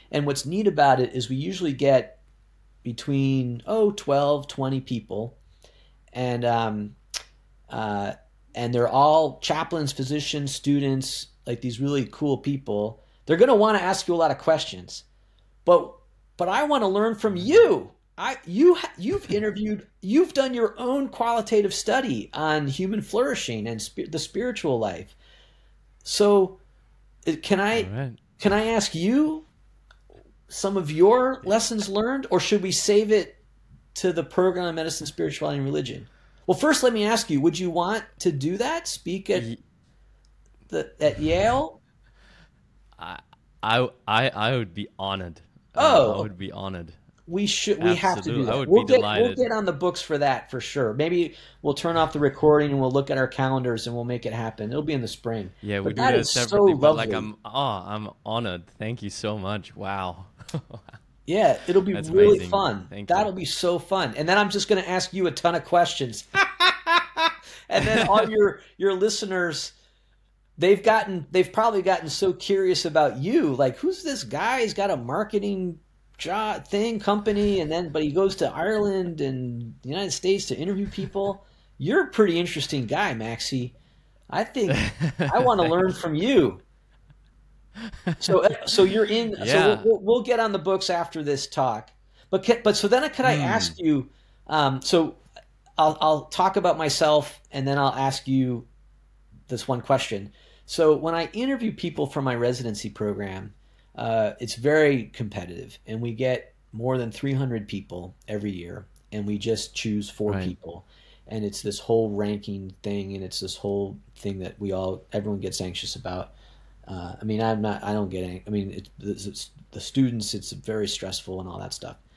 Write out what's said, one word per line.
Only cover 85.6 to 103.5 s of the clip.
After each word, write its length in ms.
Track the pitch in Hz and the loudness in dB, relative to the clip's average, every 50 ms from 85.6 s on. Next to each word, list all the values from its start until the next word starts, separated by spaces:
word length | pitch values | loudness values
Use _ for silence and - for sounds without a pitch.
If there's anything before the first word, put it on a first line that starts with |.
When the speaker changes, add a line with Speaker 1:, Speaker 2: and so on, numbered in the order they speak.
| 170 | 4
Speaker 1:
learn 280 | 160 165 180 185 190 175 | 2 4 2 2 2 0
from 200 | - - 170 156 | -2 -4 -4 -2
you. 440 | 151 180 240 277 220 151 113 95 - - _ _ _ _ _ _ _ _ - - _ _ _ _ _ _ _ _ _ _ _ - 202 226 220 - - - - 165 - | 0 2 4 6 6 6 4 2 -4 -12 _ _ _ _ _ _ _ _ -20 -20 _ _ _ _ _ _ _ _ _ _ _ -20 -16 -16 -16 -14 -8 -4 -4 -4 -2
So, 200 | - - 180 185 - | 0 2 4 6 4
uh, 220 | 202 - - - | 4 2 0 -6
so 180 | - - - 190 | -2 4 4 4
you're 200 | 190 196 220 214 | 6 6 4 2
in, 300 | 208 208 226 233 226 208 | 2 2 0 0 -2 -4
so 60 | - - | -4 0
Speaker 2:
Yeah. 220 | - 262 165 165 | 2 4 4 4
Speaker 1:
we'll, 160 | - - - - | 4 4 4 4
we'll, 140 | 220 226 196 | 2 2 2
we'll 220 | 190 196 233 247 214 | 4 2 2 2 2
get 160 | 247 240 233 | 2 2 2
on 140 | 226 220 202 | 2 0 0
the 60 | 190 | -2
books 320 | 151 185 190 185 - - | -2 0 -2 0 0 -2
after 320 | 180 170 170 - - 160 151 | -2 -2 -2 -4 -6 -6 -4
this 240 | 143 143 135 - | -2 -2 -2 -4
talk. 440 | - - - 135 127 113 107 - - _ _ _ _ _ _ _ _ | -4 -2 0 0 0 0 -4 -8 -14 _ _ _ _ _ _ _ _
But 140 | - 190 190 | -2 0 2
can, 160 | - 233 233 - | 2 0 2 2
but 140 | 214 202 | 0 2
so 100 | - - 202 | 2 2 2
then 200 | 220 254 294 302 | 2 2 2 0
could 140 | 302 - 254 | -2 0 2
I 120 | - 147 | 2 2
Speaker 2:
Hmm. 60 | 151 147 | 2 2
Speaker 1:
ask 320 | 165 202 226 190 175 160 - | 0 0 0 -2 -4 -4 -2
you, 320 | 175 156 151 139 131 - _ _ _ _ _ _ _ | 0 0 2 0 0 -4 _ _ _ _ _ _ _
um, 340 | - 147 156 147 139 131 131 - | -2 0 2 2 2 2 -2 -2
so 340 | - - 175 160 135 - - _ _ - - - _ _ _ _ _ _ | 2 2 4 4 2 -2 -8 _ _ -20 -20 -20 _ _ _ _ _ _
I'll, 220 | - 160 151 151 - | 2 2 2 2 2
I'll 240 | 165 156 156 147 139 | 2 2 2 2 0
talk 300 | - - - 180 190 185 | -4 -2 0 0 2 2
about 220 | 208 175 180 156 160 | 2 2 2 2 0
myself 640 | 160 151 139 - 165 151 151 151 143 - - - _ _ | 0 -2 0 2 2 4 4 4 2 0 -6 -18 _ _
and 160 | - 143 135 | -8 -4 -2
then 120 | 135 139 143 | -2 0 2
I'll 140 | 139 135 - | 2 0 0
ask 360 | 123 135 139 135 - - 135 | 0 -2 -2 -2 -4 -4 0
you 380 | 135 135 131 127 123 120 - - _ _ _ _ _ _ _ _ _ _ _ _ - - - - | 0 0 2 0 -2 -6 -8 -12 _ _ _ _ _ _ _ _ _ _ _ _ -20 -20 -14 -10
this 180 | 123 113 - | -8 -6 -4
one 140 | - 131 123 | -4 -4 -2
question. 520 | - - 139 127 - - 113 98 98 101 - _ _ _ _ _ _ | 0 2 0 2 0 -2 -6 -8 -10 -12 -18 _ _ _ _ _ _
So 300 | - - - 165 156 156 | -6 0 2 4 6 4
when 180 | 143 147 165 165 | 4 2 -2 -2
I 100 | 165 170 - - | -2 -4 -4 -4
interview 400 | 208 247 262 277 262 240 220 - | -4 -4 -2 -2 -2 -2 -4 -4
people 340 | - - 170 151 - 147 | -4 -6 -6 -4 -4 -4
for 160 | 135 - 151 139 | -4 -2 -2 -2
my 120 | 135 123 | -2 0
residency 540 | 120 120 120 127 123 127 117 107 104 - 107 | 0 0 0 0 -2 -4 -6 -6 -8 -8 -10
program, 640 | 104 - 107 104 101 95 101 95 92 92 98 104 | -8 -6 -4 -4 -4 -4 -6 -8 -10 -10 -12 -14